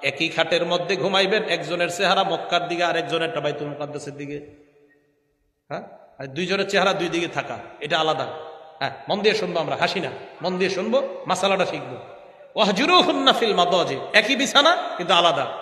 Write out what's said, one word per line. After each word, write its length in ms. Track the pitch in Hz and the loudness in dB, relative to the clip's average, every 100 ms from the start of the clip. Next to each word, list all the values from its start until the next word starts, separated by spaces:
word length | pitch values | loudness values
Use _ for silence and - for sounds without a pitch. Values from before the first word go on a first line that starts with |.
একই 260 | 139 139 165 | -4 -2 -4
খাটের 360 | 156 165 170 170 | 0 0 0 0
মধ্যে 300 | 175 175 190 | -2 -2 -2
ঘুমাইবেন, 480 | 185 190 190 214 | 0 2 2 0
একজনের 460 | - 170 151 175 170 - | 0 -4 -2 -2 -2 0
চেহারা 260 | 190 185 | 0 2
মক্কার 440 | 190 165 - 175 170 | 2 -2 -2 -2 -2
দিকে 160 | 170 | -2
আর 120 | 170 165 | 0 0
একজনেরটা 440 | 151 160 160 160 | -2 -2 -2 -2
বাইতুল 280 | 147 147 147 | -4 -4 -8
মুকাদ্দাসের 500 | 139 147 143 147 139 | -8 -8 -8 -12 -12
দিকে। 500 | 143 143 - - _ _ _ _ _ _ _ _ _ _ _ | -10 -10 -14 -20 _ _ _ _ _ _ _ _ _ _ _
হ্যাঁ, 140 | 156 226 - - _ | -12 -12 -20 -20 _
আর 80 | 135 | -12
দুইজনের 420 | 135 180 190 196 | -6 -2 0 0
চেহারা 240 | 202 190 | 2 2
দুই 160 | 185 170 | 0 -2
দিকে 180 | 165 170 | -2 -2
থাকা, 300 | 143 127 117 - - | -4 -6 -8 -12 -12
এটা 200 | 147 165 | -2 0
আলাদা। 280 | 156 151 131 - - - - - | 2 0 -2 -8 -14 -16 -20 -6
হ্যাঁ, 120 | 139 - - | -6 -6 -4
মন 120 | 185 | 0
দিয়ে 140 | 208 170 | 2 2
শুনবো 240 | 180 170 | -2 -2
আমরা, 160 | 151 135 | -2 -2
হাসি 240 | 175 196 | -2 -2
না, 100 | 147 123 - - | -6 -8 -16 -8
মন 160 | 160 185 | -4 0
দিয়ে 120 | 185 | 0
শুনবো, 540 | - 208 254 269 - - | 0 0 0 0 -8 -4
মাসালাটা 380 | 180 196 196 175 | 0 2 2 0
শিখবো। 300 | 156 123 127 - - - - - - | -2 -8 -12 -14 -20 -20 -20 -12 0
"ওয়াহজুরুহুন্না 760 | 202 196 302 359 311 285 269 | 2 4 4 6 6 4 4
ফিল 200 | - 226 | 4 4
মাদাজি", 420 | 185 175 180 151 135 - | 4 4 4 2 -2 2
একই 220 | 214 214 269 | 2 4 0
বিছানা 420 | 269 - 294 359 - - | 2 4 6 4 0 -6
কিন্তু 160 | 175 | 2
আলাদা। 340 | 180 170 143 127 - | 6 6 4 -2 -6